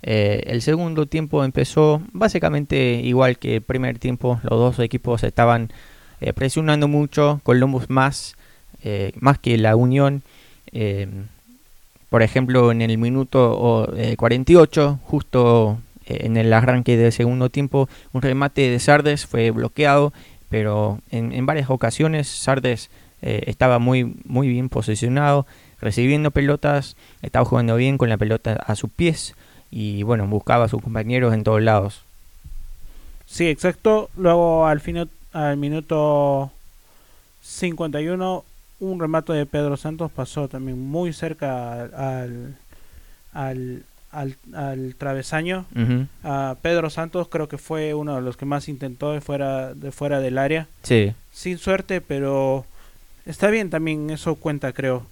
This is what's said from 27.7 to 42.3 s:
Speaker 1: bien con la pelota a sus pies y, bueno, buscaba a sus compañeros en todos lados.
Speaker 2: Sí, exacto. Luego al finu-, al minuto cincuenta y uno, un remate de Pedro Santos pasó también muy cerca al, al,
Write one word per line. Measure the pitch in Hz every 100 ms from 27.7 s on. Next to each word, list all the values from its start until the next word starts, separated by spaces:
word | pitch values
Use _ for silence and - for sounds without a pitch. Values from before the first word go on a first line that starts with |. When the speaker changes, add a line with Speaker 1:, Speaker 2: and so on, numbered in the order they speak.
| 113
Speaker 1:
bien | 131 135
con | 120
la | 107
pelota | 110 113 -
a | 110 - 107
sus | 110
pies | - 170 156 - - - - _
y, | 117 107 101
bueno, | 104 117 98
buscaba | 104 - 117 113
a |
sus | 113
compañeros | - 110 110 127 123
en | 113
todos | 107 110
lados. | 110 107 98 - - - - - - - - - - - - - -
Speaker 2:
Sí, | - 170
exacto. | 147 180 170 226 214 208 -
Luego | 180 170 170 160 160
al | 151
finu-, | 160 170 170 - -
al | 165 147 143
minuto | 143 156 151 160 151 143 143 139 135 - - - _ _ _ - _ _
cincuenta | - - 180 160 165 147
y | 156
uno, | 180 185 185 - - - _
un | 190 185
remate | 160 160 156
de | 156 147
Pedro | 147 147 143
Santos | 151 156 165
pasó | - 127 - 139
también | 131 131 127
muy | 131 156 175
cerca | 151 165 156 139 127 120 120
al, | 120
al, | - 135 131 123